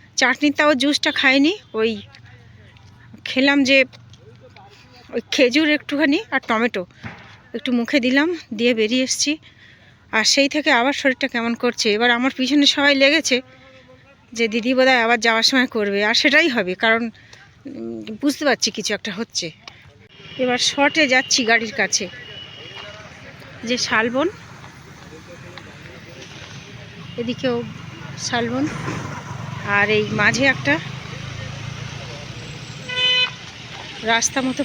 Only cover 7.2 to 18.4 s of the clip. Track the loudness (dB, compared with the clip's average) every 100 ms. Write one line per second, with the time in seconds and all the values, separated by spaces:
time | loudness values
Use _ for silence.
7.2 | -20 -20 -14 -8 -2 0 2 0 2 2
8.2 | 2 -2 -6 -2 0 2 2 0 0 -2
9.2 | -2 -4 -8 -20 -20 -20 -20 -20 _ 0
10.2 | 2 4 2 2 2 4 2 2 0 0
11.2 | -2 -2 -4 -2 -2 0 0 2 2 2
12.2 | 0 0 2 4 4 4 4 6 6 4
13.2 | 2 -2 -2 -18 -20 -20 -20 -20 -20 _
14.2 | -10 -4 -2 0 0 4 4 4 4 2
15.2 | 2 2 4 2 2 0 0 0 2 2
16.2 | 4 4 4 2 -2 0 2 2 -2 -10
17.2 | -20 -20 -20 _ -16 -12 -10 -10 -10 -2
18.2 | -2 0